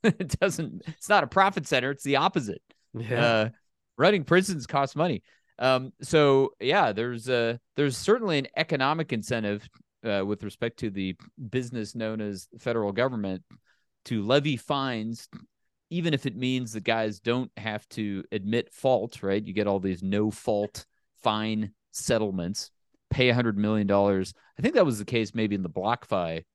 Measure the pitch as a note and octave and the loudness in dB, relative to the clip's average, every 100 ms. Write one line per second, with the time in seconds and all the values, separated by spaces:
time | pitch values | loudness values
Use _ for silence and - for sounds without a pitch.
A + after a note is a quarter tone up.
0 | A3+ - - - G3 - D#3+ - - - | 2 0 -2 0 0 0 -8 -8 -14 -14
1 | - G3+ C#3 F#3+ F#3+ F#3+ C#3+ C3+ C3 C3+ | 2 2 4 4 4 2 0 0 0 -4
2 | C#3 C#3 E3+ E3+ A2 - _ _ _ A#2 | 0 2 2 0 -4 -8 _ _ _ -12
3 | A2 A#2+ A#2 A2+ A2 - _ _ _ - | -4 2 4 4 2 -4 _ _ _ 2
4 | D#3+ G#3 C#3 F3 F#3+ E3+ A#2 C#3+ C#3 D3 | 4 4 4 4 4 -4 -2 -2 -2 0
5 | F3 G#2 _ _ _ - C3 C3 C3 _ | -2 -2 _ _ _ -2 2 2 0 _
6 | C3+ D#3+ C#3+ C3+ C3+ _ A#2+ F#3 C3+ G#2 | 2 6 8 6 4 _ 0 2 2 0
7 | A#2+ A#2+ A#2 B2 A#2 A#2+ _ - C#3+ B2+ | -4 -6 -2 0 0 -2 _ -2 0 0
8 | - A#3 A3 D3 C3+ - E3 D3 C3+ D#3+ | 2 2 2 0 -2 -4 -2 0 0 0
9 | D#3+ A#2 G2+ A#2+ G#2+ G#2 - _ _ _ | -2 -4 -2 -2 -2 -4 -8 _ _ _
10 | A2+ G2+ G2 G#2 G#2 - A#2 - A2 G2 | -2 -2 -2 -4 -6 -6 -8 -4 -6 -4
11 | F#2+ F2+ - - A#2+ B2+ B2 A#2+ G#2 A#2 | -6 -6 -14 -16 -6 -6 -4 -8 -8 -6
12 | A2 A2 G#2 F#2+ - - - A#2 G2+ G2 | -6 -4 -6 -8 -14 -10 -4 -2 -2 0
13 | C3 A#2+ G2 F#2 _ - _ _ _ _ | 0 0 -4 -6 _ -20 _ _ _ _
14 | - A2+ G2+ C#3 D3 C3 - C#3 C3+ A#2 | -4 -4 2 2 2 -4 -4 -4 -2 -4
15 | A2 A2+ - - - _ _ _ _ E3+ | -6 -8 -14 -20 -20 _ _ _ _ -4
16 | E3+ C#3+ C#3+ F#2 B2+ B2+ B2 G#2+ G2+ A2+ | 0 -2 -4 -4 -2 -2 -4 -6 -2 0
17 | A2 G2+ A#2 B2 B2+ - G#2+ G#2+ _ - | -2 -4 -2 -2 -2 -8 -8 -8 _ -6
18 | G#2+ G2 - G#2+ G2 A#2 - - C3 B2 | -4 -6 -6 -6 -2 -2 -2 -4 0 0
19 | A2+ - G2 G2 G#2 F#2+ G2+ G2 F#2+ F2+ | 0 -6 -2 -2 -2 -2 0 0 0 -2
20 | F#2+ G2+ G#2+ - - G#2 G#2 - - _ | -2 0 0 -2 -2 -2 -2 -8 -20 _
21 | _ _ A#2 G#2+ A2 A2 G#2+ _ _ - | _ _ -2 -2 -2 -2 -4 _ _ -10
22 | - A2+ G#2+ F#2+ E2+ G#2 - _ _ _ | 0 0 0 -2 -4 -6 -10 _ _ _
23 | _ - B2+ A#2+ A#2 G2+ G#2 A2 G2+ G2+ | _ 2 4 4 2 0 0 2 4 4
24 | G2+ G2 F#2 - _ - G3 E4 E3+ A2 | 4 2 -2 -10 _ -2 0 4 4 2
25 | G#2 A#2+ G#2+ A2+ G#2+ G2+ F2+ D#2+ G2 B2 | -2 -2 -2 -2 -2 0 -4 -2 -2 -2
26 | - G2 E2+ E2 - | -2 -2 -2 -6 -10